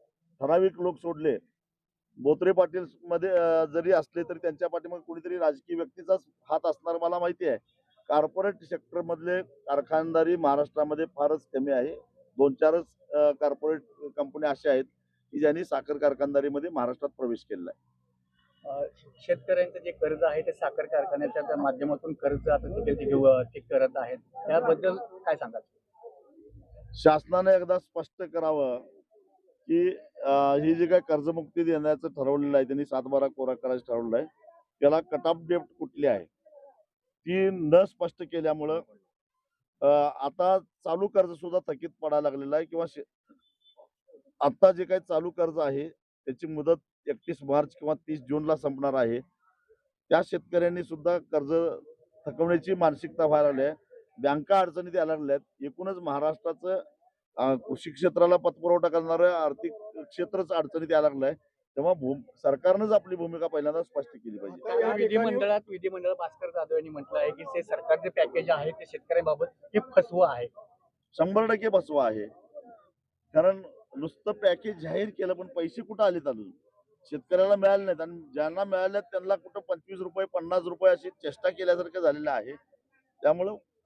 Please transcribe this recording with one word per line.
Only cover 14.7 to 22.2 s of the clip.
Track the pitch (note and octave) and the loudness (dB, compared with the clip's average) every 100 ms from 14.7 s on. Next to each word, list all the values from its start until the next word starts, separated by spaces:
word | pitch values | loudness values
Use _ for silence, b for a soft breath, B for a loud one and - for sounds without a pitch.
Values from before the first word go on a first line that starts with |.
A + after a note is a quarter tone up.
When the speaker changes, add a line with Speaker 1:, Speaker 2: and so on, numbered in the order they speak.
| C3 C3+ _ _ _ _ | 2 0 _ _ _ _
Speaker 1:
की | D3 | 0
ज्यांनी | D3+ D#3 F3+ | 0 0 -2
साखर | C#3 C3 D3 | -6 -4 0
कारखानदारीमध्ये | C#3+ C3+ C#3+ C#3+ C#3+ C#3+ E3 | 0 2 0 0 0 -4 -6
महाराष्ट्रात | D#3 B2 B2+ C#3+ - | -4 -4 -4 -8 -6
प्रवेश | B2+ A2+ - | -6 -6 -8
केलेला | F#2+ F2 | -12 -12
आहे. | - _ _ _ _ _ _ _ _ - | -16 _ _ _ _ _ _ _ _ -12
Speaker 2:
अ, | C#3 C#3+ _ - _ | -8 -8 _ -20 _
शेतकऱ्यांचं | - F3 - F3+ F3+ F3 | -4 -4 0 0 0 -4
जे | E3+ | -10
कर्ज | - D3+ D#3 | -2 -2 2
आहे | E3 D3+ | 0 0
ते | E3 | -4
साखर | D#3+ D3+ D3 D3+ | -4 -4 -4 -2
कारखान्याच्या | D#3 C#3+ C#3+ C#3+ D3+ | -2 -2 -2 -4 -4
त्या | D3 D3 | -4 -2
माध्यमातून | C#3+ C3 C#3+ C#3+ D#3+ | -2 -2 -4 -4 -6
कर्ज | D3 | -4